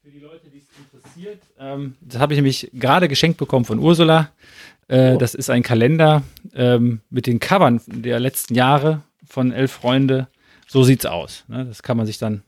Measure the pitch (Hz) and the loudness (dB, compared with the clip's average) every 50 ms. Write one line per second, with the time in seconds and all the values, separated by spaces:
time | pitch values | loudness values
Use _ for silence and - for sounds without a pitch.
0 | _ 147 139 143 143 151 165 160 156 139 135 143 _ _ _ 143 139 _ _ 127 | _ _ _ -20 -20 -20 -20 -20 _ -20 _ -20 _ _ _ -20 -20 _ _ _
1 | _ 135 135 170 185 208 208 196 _ _ _ _ 135 135 139 139 143 135 127 _ | _ -20 -20 -20 -18 -18 -18 -20 _ _ _ _ -14 -12 -10 -10 -10 -12 -14 _
2 | - 123 123 117 135 147 151 143 143 135 131 - - - - 127 120 127 143 180 | -20 -12 -4 -2 -2 -2 0 -2 -2 -2 -2 -6 -12 -16 -10 -6 -2 0 2 2
3 | 185 156 139 - - 170 165 - 143 - - 131 120 - 110 110 - 160 170 160 | 0 0 0 -2 -2 -2 -2 -4 -6 -2 -2 -2 -2 -2 -4 0 2 2 2 4
4 | 170 160 160 160 156 - _ _ _ - - - - - _ _ _ - 131 127 | 4 4 4 2 0 -2 _ _ _ -20 -20 -20 -20 -20 _ _ _ 0 2 4
5 | 131 131 127 123 123 113 - - 127 - 127 123 120 - 123 113 117 131 160 160 | 4 4 4 2 0 -2 -4 -8 -4 -2 -2 -2 0 0 2 2 2 2 4 4
6 | 160 156 151 151 135 - - - - - _ - 123 123 123 120 120 120 117 110 | 4 4 4 2 0 -4 -18 -20 -20 -14 _ 0 2 2 4 4 2 0 0 -4
7 | _ _ 127 127 - 127 120 113 - - 185 196 175 127 120 113 _ - - 120 | _ _ -6 -4 -2 -2 -2 -2 0 0 2 4 4 4 2 0 _ -8 -12 -10
8 | 113 123 120 117 123 135 - - - - 117 123 123 131 143 143 139 156 156 151 | -6 -4 -4 -2 -2 -4 -4 -6 -8 -2 0 2 2 4 2 2 2 0 -2 -2
9 | - _ _ _ _ _ - 135 127 127 117 120 135 131 - - - 120 127 135 | -8 _ _ _ _ _ -4 -2 -2 -2 0 0 -2 -2 -4 -4 -2 0 2 2
10 | 139 135 135 131 127 _ _ _ _ _ _ _ _ _ - 135 127 127 135 120 | 2 0 0 -2 -4 _ _ _ _ _ _ _ _ _ 2 4 4 4 4 2
11 | - - 82 87 76 - - - _ - 117 127 127 123 110 - - - 120 117 | 0 -6 -6 -8 -10 -10 -16 -20 _ -12 -12 -10 -10 -12 -14 -14 -8 -4 -2 -2
12 | 110 107 110 - 117 110 107 101 _ | -2 -4 -6 -6 -6 -6 -6 -8 _